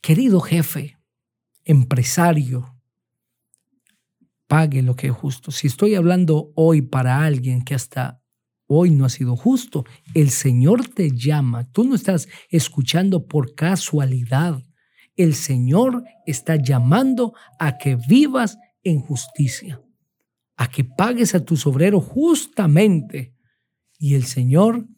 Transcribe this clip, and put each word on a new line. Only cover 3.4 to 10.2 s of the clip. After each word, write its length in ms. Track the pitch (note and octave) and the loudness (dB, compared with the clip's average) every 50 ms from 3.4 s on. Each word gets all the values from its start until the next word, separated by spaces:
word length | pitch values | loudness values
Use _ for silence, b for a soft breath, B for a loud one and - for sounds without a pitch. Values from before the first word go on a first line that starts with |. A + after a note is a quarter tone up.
| _ _ _ _ _ _ _ _ _ _ _ _ _ _ _ _ _ _ _ _ _ | _ _ _ _ _ _ _ _ _ _ _ _ _ _ _ _ _ _ _ _ _
pague 360 | _ C#3+ D#3 D#3+ D3+ C#3 C3+ B2+ | _ 0 2 2 2 0 0 0
lo 140 | B2+ B2 | 0 -2
que 100 | B2+ - | -2 -4
es 60 | C#3 B2 | -6 -6
justo. 380 | - - C#3+ C3 - _ - C#3 | -4 -6 -10 -10 -10 _ -14 -12
Si 160 | - - - | -4 -4 -4
estoy 260 | A#2+ - G3+ G#3 G#3+ | -2 0 0 0 0
hablando 580 | F#3+ E3 F3 F3+ F3+ F3+ D#3+ D#3 D3+ D3 - - | 2 2 2 2 2 2 2 0 0 -2 -6 -2
hoy 260 | - D#3+ E3 E3 D3+ C3 | 2 2 4 4 2 0
para 420 | B2 - C3+ B2+ B2+ B2+ C#3 D#3 | -2 -4 -2 0 0 0 0 0
alguien 380 | D#3 D3 C3 B2 C3 B2+ B2 B2 | 0 -2 -2 -2 -2 -4 -4 -4
que 120 | - C#3+ | -4 -6
hasta 460 | B2+ - - - C3+ B2+ C3 - _ _ _ _ _ _ _ _ _ _ | -8 -8 -8 -8 -8 -8 -8 -10 _ _ _ _ _ _ _ _ _ _
hoy 240 | _ C#3 D#3 F3+ F3+ | _ 2 2 4 4
no 140 | D#3 C#3 C3+ | 4 4 2
ha 40 | B2+ | 0
sido 280 | - - C3 B2 B2 | 0 -2 -4 -4 -4
justo, 480 | A#2+ - A3+ C4 B3 - - - - A#2+ b b b b - - | -2 0 0 0 0 -2 -6 -8 -8 -8 b b b b -4 0
el 160 | D#3+ | 2